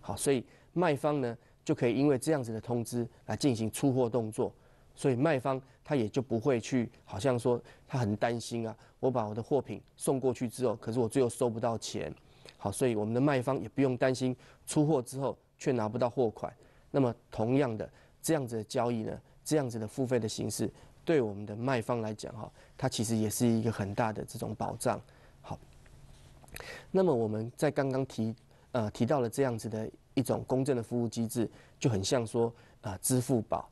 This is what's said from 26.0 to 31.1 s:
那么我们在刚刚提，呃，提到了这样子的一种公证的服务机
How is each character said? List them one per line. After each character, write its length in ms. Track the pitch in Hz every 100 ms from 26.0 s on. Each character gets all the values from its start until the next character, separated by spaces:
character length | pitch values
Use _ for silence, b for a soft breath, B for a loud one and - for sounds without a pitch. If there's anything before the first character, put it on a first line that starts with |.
| - - - - - B B B B
那 120 | 190
么 120 | 185
我 120 | 127 110
们 240 | 107 117 -
在 140 | 151
刚 180 | 143 135
刚 160 | 131
提， 300 | 135 - 113 113 - b b
呃， 180 | 123 107
提 160 | - 117
到 140 | 147
了 100 | 120
这 140 | 120
样 120 | 135 113
子 100 | 113
的 240 | 110 110 - _
一 100 | -
种 220 | 123 110 -
公 160 | 131
证 140 | 135 123
的 60 |
服 180 | 110 120
务 80 |
机 180 | 117